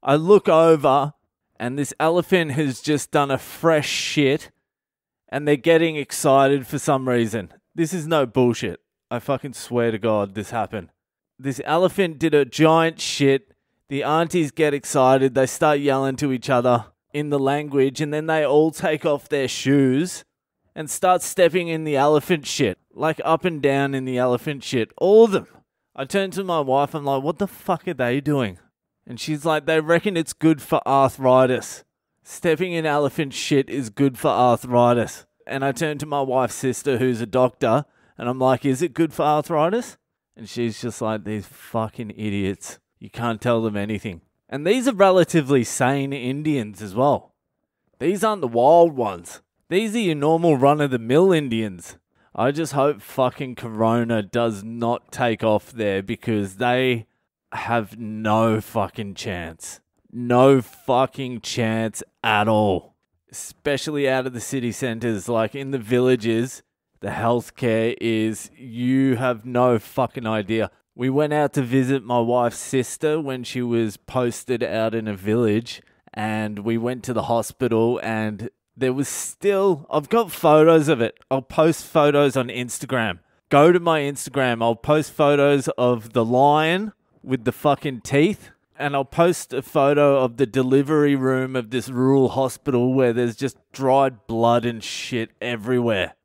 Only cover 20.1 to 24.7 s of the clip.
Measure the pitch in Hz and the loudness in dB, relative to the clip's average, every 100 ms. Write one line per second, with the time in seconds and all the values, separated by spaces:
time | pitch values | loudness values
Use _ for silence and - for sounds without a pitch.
20.1 | - - _ _ _ _ - 156 - 185 | -8 -18 _ _ _ _ -14 -10 -2 2
21.1 | 180 - - 175 170 170 160 156 143 143 | 2 0 2 2 2 -2 -4 -2 2 4
22.1 | 151 - 175 135 - 127 90 _ - 151 | 2 2 -4 -2 -2 -2 -2 _ -6 -4
23.1 | 160 - 160 180 160 139 139 139 135 131 | -4 -2 0 -2 -2 0 0 -2 -4 -4
24.1 | 127 127 123 - 143 - | -2 0 0 -4 -10 -6